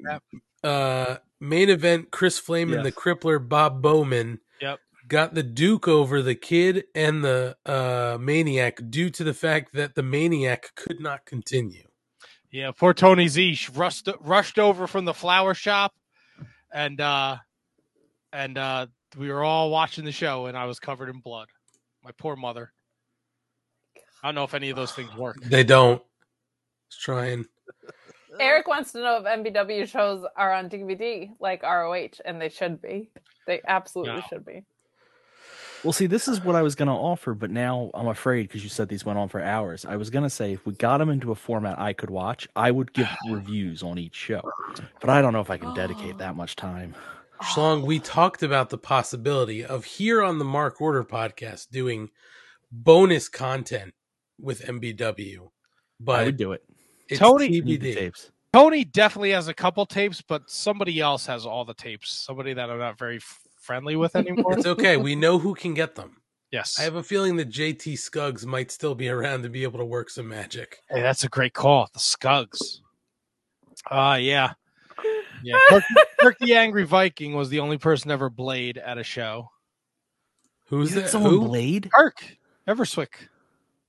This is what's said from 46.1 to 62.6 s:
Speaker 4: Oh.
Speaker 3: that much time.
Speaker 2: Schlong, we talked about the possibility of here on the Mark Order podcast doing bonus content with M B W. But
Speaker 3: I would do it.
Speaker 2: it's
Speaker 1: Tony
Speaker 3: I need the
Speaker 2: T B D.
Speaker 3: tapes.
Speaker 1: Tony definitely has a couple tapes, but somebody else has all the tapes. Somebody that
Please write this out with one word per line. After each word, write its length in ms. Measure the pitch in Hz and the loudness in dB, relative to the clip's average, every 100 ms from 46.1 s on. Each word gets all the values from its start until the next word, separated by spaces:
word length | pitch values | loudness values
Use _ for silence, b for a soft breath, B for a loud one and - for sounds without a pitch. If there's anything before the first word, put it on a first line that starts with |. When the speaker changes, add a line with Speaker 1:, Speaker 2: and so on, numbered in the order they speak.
| 95 | -10
Speaker 4:
Oh. 20 | |
Speaker 3:
that 180 | 95 85 | -10 -10
much 200 | 87 - | -12 -10
time. 380 | 92 90 90 - B B B - | -10 -10 -12 -16 B B B -14
Speaker 2:
Schlong, 420 | - 151 156 156 | -6 0 2 2
we 160 | 139 160 | 0 -4
talked 440 | - - 180 - | -2 2 2 2
about 260 | 151 139 127 | -2 0 -2
the 80 | 123 | -8
possibility 840 | - 135 117 123 123 139 117 110 | -2 -2 0 -4 -2 0 -2 -4
of 220 | 123 131 - | -8 -10 -10
here 360 | - 214 226 | -6 0 2
on 180 | 190 160 | 2 -2
the 60 | 139 | -2
Mark 360 | 143 143 - | -2 -2 -2
Order 240 | 156 139 113 | -2 -2 -4
podcast 640 | 120 113 - 113 95 - | -6 -6 -8 -14 -14 -12
doing 380 | 127 127 110 107 b b b b b _ | -6 -4 -6 -10 b b b b b _
bonus 600 | 117 117 170 190 156 - | 2 8 10 10 4 -2
content 640 | - 131 131 113 120 95 - _ _ _ _ | -8 -6 -4 -6 -10 -10 -20 _ _ _ _
with 300 | 135 117 - | -10 -8 -8
M 120 | 120 | -8
B 120 | 117 | -8
W. 580 | 107 113 101 98 95 90 _ _ _ _ _ | -6 -6 -6 -12 -14 -20 _ _ _ _ _
But 180 | 117 123 | 0 2
Speaker 3:
I 40 | 120 | 2
would 120 | 139 | 0
do 140 | 95 | -4
it. 120 | 92 - _ _ _ - | -6 -12 _ _ _ -8
Speaker 2:
it's 120 | 139 | 8
Speaker 1:
Tony 260 | 220 277 277 | 10 10 6
Speaker 3:
I 20 | |
need 180 | 170 156 | 2 0
the 60 | |
Speaker 2:
T 60 | 151 | -2
B 160 | 131 | -2
D. 20 | 104 | -4
Speaker 3:
tapes. 360 | 90 - - _ _ | -6 -8 -20 _ _
Speaker 1:
Tony 320 | 240 311 311 | 8 8 6
definitely 480 | 175 202 208 202 202 | 0 2 2 2 0
has 160 | 190 160 | 0 -2
a 60 | |
couple 320 | 156 180 185 202 | -2 -2 0 -2
tapes, 360 | - 202 170 | -2 -2 -4
but 280 | - 151 - | -8 -8 -6
somebody 500 | - 208 202 180 160 | -6 -4 -2 -4 0
else 260 | 147 139 - | 0 -2 -6
has 180 | 120 113 | -10 -8
all 180 | 117 | -8
the 100 | 117 | -10
tapes. 380 | 113 120 107 - | -12 -16 -14 -12
Somebody 420 | - - 135 135 | -10 -10 -10 -8
that 160 | 127 | -8